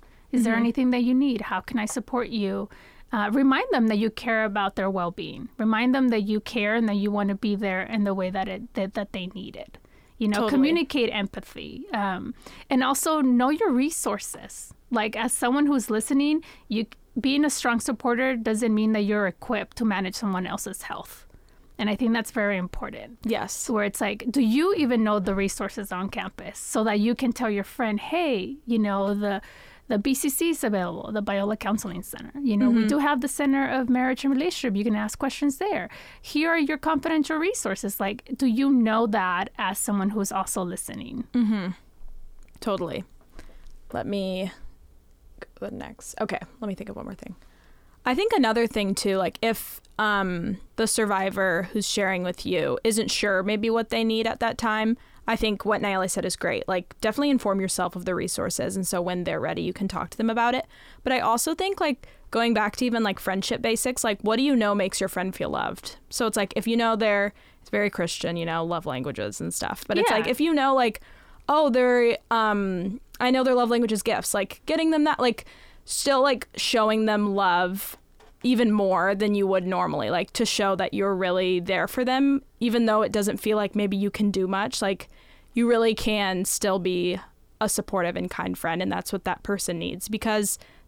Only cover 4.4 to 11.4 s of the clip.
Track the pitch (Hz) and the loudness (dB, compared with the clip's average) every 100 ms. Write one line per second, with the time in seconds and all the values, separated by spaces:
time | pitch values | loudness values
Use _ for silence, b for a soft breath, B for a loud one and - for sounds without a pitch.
4.4 | 220 202 196 - 196 190 175 170 160 - | 0 0 -2 0 -2 0 -2 -4 -10 -10
5.4 | - - 220 220 247 262 254 226 208 214 | -12 -2 0 2 2 4 4 2 0 -2
6.4 | - 240 208 226 226 202 202 208 202 196 | -2 -2 0 2 2 2 0 0 0 0
7.4 | 220 202 202 185 190 220 202 190 185 190 | 0 0 0 -2 -2 0 0 0 -2 -2
8.4 | 190 190 233 - 190 220 202 202 185 185 | -4 -6 -8 -4 -4 -4 -6 -6 -8 -10
9.4 | 185 - - - b b b - 214 208 | -12 -14 -16 -18 b b b -2 0 2
10.4 | 220 269 277 339 311 294 233 214 202 - | 2 4 4 2 0 0 0 0 -6 -8